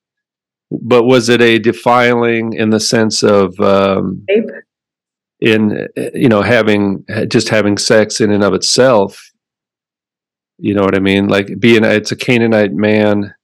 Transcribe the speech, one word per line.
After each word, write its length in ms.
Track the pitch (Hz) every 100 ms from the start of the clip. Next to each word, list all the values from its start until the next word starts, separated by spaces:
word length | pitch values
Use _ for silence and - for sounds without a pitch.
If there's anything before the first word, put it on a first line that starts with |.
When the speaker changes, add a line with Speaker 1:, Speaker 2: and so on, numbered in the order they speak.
| _ _ _ _ _ _ _
Speaker 1:
but 340 | - 120 123
was 260 | 117 131 113
it 100 | 120
a 180 | 117 113
defiling 920 | 110 - - 120 120 120 117 113 113
in 160 | 104 110
the 120 | 110
sense 420 | - 117 110 -
of, 360 | 110 101 95 92
um, 640 | 101 98 98 98 95 92 -
Speaker 2:
Rape? 220 | 208 226 - - _ _ _ _ _ _ _
Speaker 1:
in, 480 | 117 110 107 - - -
uh, 140 | -
you 160 | - 135
know, 140 | 107
having, 640 | 98 120 107 104 101 95 - 104 107
just 200 | 120 -
having 300 | 110 104 101
sex 420 | - 113 107 -
in 100 | 110
and 120 | 104
of 80 | 101
itself? 680 | 92 - - 127 110 98 - - _ _ _ _ _ _ _ _ _ _ _ _ _
You 140 | 110
know 100 | 101
what 120 | 98 95
I 40 |
mean? 280 | 95 98 101
Like, 320 | 98 98 92
being, 240 | 120 113
it's 280 | 110 107 104
a 40 | 107
Canaanite 560 | - 123 117 110 104
man. 640 | 82 107 107 107 104 101 -